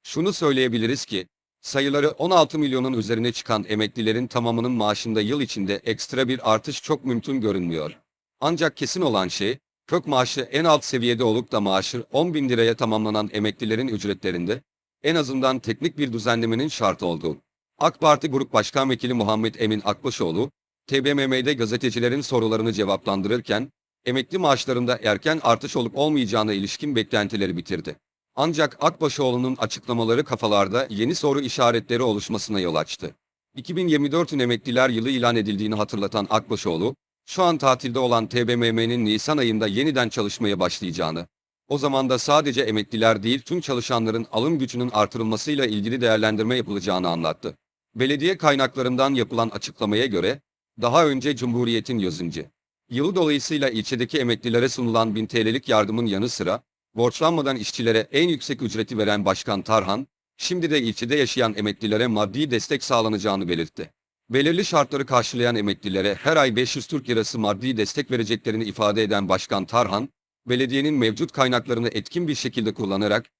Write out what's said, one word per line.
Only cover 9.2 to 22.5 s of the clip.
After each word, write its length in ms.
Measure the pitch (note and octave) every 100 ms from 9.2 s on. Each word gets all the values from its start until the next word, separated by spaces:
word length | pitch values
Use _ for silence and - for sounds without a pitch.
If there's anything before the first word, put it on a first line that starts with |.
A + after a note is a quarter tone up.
| F#2
şey, 300 | - G2+ C3 _ _ -
kök 200 | F3 D#3+
maaşı 340 | C3+ B2+ -
en 240 | B2 C#3
alt 200 | E3 D3+
seviyede 400 | - C3 A#2+ A#2
olup 280 | A#2+ A2 A2+
da 80 | A2+
maaşı 440 | G2+ F#2+ F#2+ A#2+ A2+
on 220 | C3+ F3
bin 140 | D#3 C3+
liraya 260 | A#2+ A2+
tamamlanan 560 | A2+ A#2 G#2+ A2 G#2+ G#2+
emeklilerin 560 | G#2+ G#2+ G#2 A2+ A2 C3
ücretlerinde, 720 | G#2+ G2+ F#2+ G2+ F2+ F2 A#2+ - _ _ _
en 120 | C#3+
azından 440 | E3 C3+ C3+ C3 C3
teknik 400 | A2+ A2+ E3 D3
bir 140 | C#3+
düzenlemenin 560 | A2+ G#2+ A#2 A2+ A2+ D3+
şart 340 | - G#2+ E2+
olduğu." 340 | F2+ E2 D#2+ C#2+ _ _ _ _
ak 220 | D#3 -
Parti 280 | D#3+ D3 D#3+
Grup 240 | C3 C3
Başkan 380 | A2+ G#2 C#3 C3+
Vekili 240 | B2+ B2+
Muhammed 400 | B2 G#2 A2 A2+ -
Emin 240 | A2 G#2+
Akbaşoğlu, 640 | G2+ G2+ C3 - F#2 E2 C#3 - _ _ -
T 180 | C3+
B 100 | C3+
M 120 | C#3+ C3+
M'de 280 | C3 C3
gazetecilerin 680 | C#3+ A2+ B2 C3 A#2+ A#2+ C3+
sorularını 520 | C#3 B2+ A2